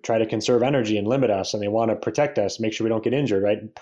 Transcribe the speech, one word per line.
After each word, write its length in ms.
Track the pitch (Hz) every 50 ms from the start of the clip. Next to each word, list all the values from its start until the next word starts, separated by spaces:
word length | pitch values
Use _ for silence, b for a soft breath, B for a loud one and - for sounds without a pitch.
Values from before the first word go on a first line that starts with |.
| -
try 160 | - 117 113
to 60 | 113
conserve 360 | 110 117 110 - - 123 117
energy 360 | 120 135 143 135 113 107 110
and 100 | 104 98
limit 240 | 107 127 139 131 110
us, 220 | 101 95 95 - -
and 100 | 104 104
they 40 |
wanna 280 | 101 104 113 113 113 107
protect 420 | - - 120 110 - 147 139 -
us, 220 | 113 101 95 - -
make 140 | 113 107 107
sure 120 | - 110
we 40 | 113
don't 140 | 113 110 104
get 100 | 117 123
injured, 300 | 143 143 117 104 98 98
right? 160 | 101 107 107 110 110 - -